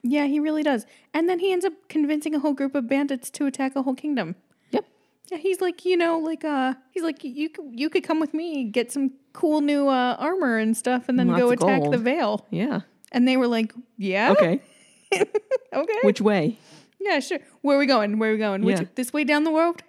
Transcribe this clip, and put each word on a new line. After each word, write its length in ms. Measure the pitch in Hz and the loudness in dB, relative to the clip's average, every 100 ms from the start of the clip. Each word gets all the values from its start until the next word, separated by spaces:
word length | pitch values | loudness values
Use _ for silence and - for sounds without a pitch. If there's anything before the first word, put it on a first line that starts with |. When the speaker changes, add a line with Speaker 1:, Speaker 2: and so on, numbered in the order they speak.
Speaker 1:
Yeah, 220 | 240 294 285 | 0 0 0
he 140 | 294 | 0
really 240 | 302 302 | 0 0
does. 220 | 302 247 - - _ | 0 -2 -4 -20 _
And 160 | 302 339 | -2 0
then 100 | 359 | 0
he 120 | 381 | 0
ends 100 | 359 370 | 0 -2
up 80 | 311 _ | -6 _
convincing 460 | 311 285 302 311 302 | -2 0 0 -2 -2
a 40 | |
whole 140 | 294 | -2
group 220 | 269 277 285 | -2 -2 -2
of 120 | 233 | 0
bandits 400 | 277 277 269 - | 0 0 -4 -8
to 140 | - 285 | -4 -4
attack 280 | 269 269 269 | -2 -4 -2
a 80 | |
whole 120 | 262 262 | -4 -4
kingdom. 400 | 302 269 165 180 _ _ _ | -4 -4 -4 -8 _ _ _
Speaker 2:
Yep. 140 | - - _ _ _ - | -6 -6 _ _ _ -12
Speaker 1:
Yeah, 60 | 349 | -6
he's 240 | 370 370 | -4 -2
like, 240 | 370 349 359 | -2 -2 0
you 100 | 359 | 2
know, 240 | 339 330 | 2 0
like, 240 | 320 320 | -2 -4
uh, 300 | 311 285 262 262 _ | -4 -2 -2 -4 _
he's 120 | 381 | -6
like, 200 | 330 285 | -6 -6
"You 240 | 277 254 311 349 | -10 -6 -8 -8
c-, 140 | 294 | -14
you 180 | 233 302 | -6 -2
could 140 | 359 | -2
come 160 | - 320 | -2 -2
with 140 | 311 | 0
me, 320 | 311 339 294 233 | -4 -4 -6 -2
get 260 | 240 233 | -2 -2
some 200 | 285 269 - _ | -2 -2 -4 _
cool 300 | - 330 302 | -2 2 2
new, 260 | 294 285 277 | 2 2 2
uh, 300 | 262 247 - | 2 0 -2
armor 380 | 294 381 285 226 | -2 0 0 0
and 180 | 220 226 | 0 0
stuff, 320 | 247 247 240 | 0 -2 0
and 100 | 247 | 2
then 100 | - | 4
Speaker 2:
Lots 100 | 165 | 4
Speaker 1:
go 80 | 247 | 4
Speaker 2:
of 60 | |
Speaker 1:
attack 280 | 240 180 262 | 4 4 4
Speaker 2:
gold. 100 | 294 | 2
Speaker 1:
the 40 | 247 | 0
Vale." 460 | 226 311 226 208 _ | 0 0 0 -2 _
Speaker 2:
Yeah. 320 | 165 247 254 - _ _ | -4 -2 -4 -6 _ _
Speaker 1:
And 120 | 247 247 | 0 2
they 120 | 262 | 4
were 100 | 240 | 2
like, 240 | 226 226 240 - - | 0 -2 -6 -20 -6
"Yeah? 340 | 196 190 240 | -2 0 4
Speaker 2:
Okay. 300 | 480 175 202 - _ _ _ _ | 6 4 2 -4 _ _ _ _
Speaker 1:
<laughs> 100 | 381 - 415 - 523 - | 0 0 -2 -2 -6 -4
Okay. 200 | 262 339 440 | -4 -2 2
Speaker 2:
Which 160 | 523 - | 2 2
way? 360 | 214 202 151 220 - - _ _ | 2 2 0 -4 -18 -20 _ _
Speaker 1:
Yeah, 200 | 403 311 | -2 -2
sure. 200 | 269 370 - _ | -2 -8 -10 _
Where 140 | 277 277 | 2 2
are 40 | |
we 60 | 285 | 4
going? 300 | 254 208 214 | 2 2 0
Where 100 | 220 | 0
are 40 | |
we 40 | 220 | 0
going? 220 | 214 196 | 0 0
Which, 160 | 202 190 | 2 0
Speaker 2:
Yeah. 60 | 180 - | -2 -6
Speaker 1:
this 160 | 247 | -4
way 100 | 294 | -2
down 200 | 294 294 | 0 2
the 80 | 320 | 2
road?" 300 | 311 339 339 | 2 0 -2